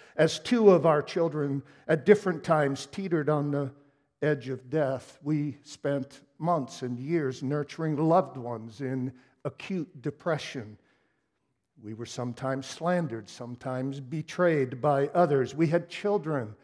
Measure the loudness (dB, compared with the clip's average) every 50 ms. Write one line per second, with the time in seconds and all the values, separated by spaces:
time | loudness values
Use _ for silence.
0 | -20 -6 2 2 4 4 2 0 0 2 4 8 8 10 8 8 8 6 4 4
1 | 2 -2 0 0 0 0 0 -2 -2 -2 -2 -4 -6 -10 -18 -10 -2 0 0 2
2 | 6 6 6 6 6 -2 -2 -2 0 2 2 4 2 2 0 -4 -8 -12 -10 -8
3 | -4 -2 0 0 2 2 0 0 0 0 0 -2 -2 -4 -8 -14 _ _ _ _
4 | _ _ _ -2 0 0 0 0 -2 -8 -8 -8 -8 -4 -2 0 0 0 -2 -4
5 | -8 -12 -18 -10 -4 -2 -2 0 -2 -4 -6 -10 -16 -20 -14 -6 -2 -2 -2 -2
6 | -2 -6 -12 -20 -20 _ _ -4 0 0 0 0 0 -4 -8 -8 -8 -6 -6 -6
7 | -4 -2 0 0 0 -2 -4 -4 -4 -2 -2 -2 -4 -4 -6 -4 -2 -2 0 2
8 | 2 4 4 4 4 2 -4 -10 -10 -8 -8 -8 -10 -12 -12 -8 -6 -4 -4 -4
9 | -4 -6 -8 -10 _ _ _ _ -10 -10 -10 -10 -10 -6 -6 -6 -6 -8 -10 -10
10 | -8 -8 -8 -6 -4 -4 -4 -4 -4 -8 -10 -10 -12 -12 -16 -20 _ _ _ _
11 | _ _ _ _ _ _ _ _ _ _ _ _ _ _ _ _ -14 -14 -12 -12
12 | -12 -10 -8 -6 -6 -6 -6 -6 -4 -4 -4 -4 -6 -10 -10 -4 -2 0 0 0
13 | 0 -2 -4 -8 -10 -12 -14 -14 -12 -12 -12 -10 -6 -6 -4 -4 -4 -4 -6 -8
14 | -10 -8 -8 -8 -8 -6 -2 2 4 4 4 4 2 0 -2 0 2 2 2 4
15 | 2 2 4 4 4 4 4 2 2 0 0 0 0 2 2 0 -2 -2 -10 -4
16 | -2 0 0 0 0 -2 -4 -4 -4 -6 -10 -16